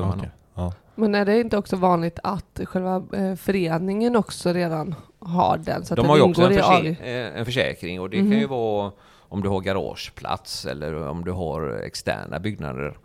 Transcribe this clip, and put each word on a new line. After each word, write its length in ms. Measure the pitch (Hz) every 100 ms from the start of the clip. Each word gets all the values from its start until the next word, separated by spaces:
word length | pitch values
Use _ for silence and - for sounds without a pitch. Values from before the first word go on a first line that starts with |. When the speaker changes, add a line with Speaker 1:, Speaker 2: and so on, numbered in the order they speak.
Speaker 1:
behöver 140 | 90 92
man 20 |
Speaker 2:
Okej. 120 | 82 - _
Speaker 1:
ha. 100 | -
Speaker 2:
Ja. 80 | 90 92 _
Speaker 3:
Men 200 | - 214
är 100 | 202
det 160 | 202 220
inte 160 | 233 208
också 180 | - 190
vanligt 420 | 180 170 170 -
att 380 | 180 190 - -
själva, 380 | 185 185 185 185 -
eh, 220 | 196 190
föreningen 840 | 185 - 196 165 165 190 202 233 233
också 360 | - - 180
redan 420 | 175 170 160 151 151 - -
har 400 | 170 175 95 -
den? 260 | 160 -
Så 100 | -
att 20 | 165
Speaker 1:
De 60 |
Speaker 3:
den 80 | 131
Speaker 1:
har 60 | 151
ju 60 |
också 180 | 175 165
Speaker 3:
ingår 100 | 180
Speaker 1:
en 60 | 196
Speaker 3:
i 40 |
Speaker 1:
förse-, 380 | - 180 160 143
Speaker 3:
av- 320 | 127 123 110
Speaker 1:
eh, 40 | 76
en 60 |
försäkring, 560 | 117 123 71 - 85 92
och 100 | 95
det 120 | 190
Speaker 3:
Mhm. 80 | 202
Speaker 1:
kan 100 | 214
ju 60 | -
vara 460 | 127 113 104 101 - - - -
om 140 | 98
du 60 | 98
har 120 | 95
garageplats 1040 | 95 95 60 - - - - 92 - - 76
eller 420 | 69 76 78 73
om 160 | 85
du 60 | 85
har 500 | 90 82 76 73 52
externa 540 | 50 - - 52 50 76
byggnader. 580 | 101 90 76 65 71 -